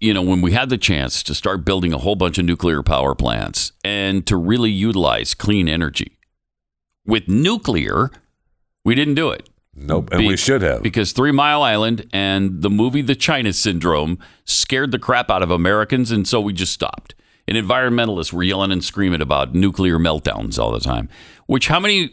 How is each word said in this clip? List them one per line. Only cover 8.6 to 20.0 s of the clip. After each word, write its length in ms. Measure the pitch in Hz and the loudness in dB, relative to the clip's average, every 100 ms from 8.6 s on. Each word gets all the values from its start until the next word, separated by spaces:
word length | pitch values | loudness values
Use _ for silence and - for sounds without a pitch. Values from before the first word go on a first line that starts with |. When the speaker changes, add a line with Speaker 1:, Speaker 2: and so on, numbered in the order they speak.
| _ _ | _ _
Speaker 1:
we 120 | - | 0
didn't 200 | 120 147 | 2 2
do 140 | 143 156 | 0 0
it. 180 | - - _ _ | -4 -12 _ _
Speaker 2:
Nope, 340 | 69 71 80 - | -16 -4 -4 -2
and 100 | 90 | 0
Speaker 1:
Be- 80 | 107 | 2
Speaker 2:
we 100 | 95 | 0
should 240 | - 135 | 0 2
have. 200 | 85 62 | 2 0
Speaker 1:
Because 300 | 53 - 95 | -2 -2 -2
Three 200 | - 139 | 0 2
Mile 300 | 139 147 147 | 2 2 2
Island 460 | 139 107 110 113 - | 2 2 0 -2 -4
and 480 | 98 98 98 98 90 | -4 0 0 0 0
the 80 | 98 | 0
movie 320 | 104 120 139 | 2 2 0
The 120 | 127 | 0
China 380 | 135 - 147 113 | 0 0 0 0
Syndrome 680 | 90 110 85 82 78 76 87 - _ - | 0 0 0 0 0 0 -4 -8 _ -4
scared 440 | - - 131 139 | -2 0 0 0
the 80 | 117 | -2
crap 320 | - 123 123 | 0 0 2
out 120 | 98 | 0
of 80 | 90 | 2
Americans, 600 | 87 87 104 107 131 117 | 2 2 2 2 0 0
and 160 | 113 95 | 0 0
so 140 | 120 | 0
we 140 | 104 | 0
just 180 | 92 92 | -2 -4
stopped. 420 | - - - - - _ _ - | -2 -4 -6 -16 -20 _ _ -2
And 80 | 110 | -2
environmentalists 760 | 98 123 127 120 117 95 78 | 0 0 2 0 0 -2 -4
were 100 | 87 | -2
yelling 300 | 90 95 98 | 0 0 0
and 100 | 92 | 0
screaming 380 | - - 98 85 | -4 -2 0 0
about 320 | 73 71 65 | 0 0 0
nuclear 460 | 78 98 90 92 82 | 2 0 2 0 2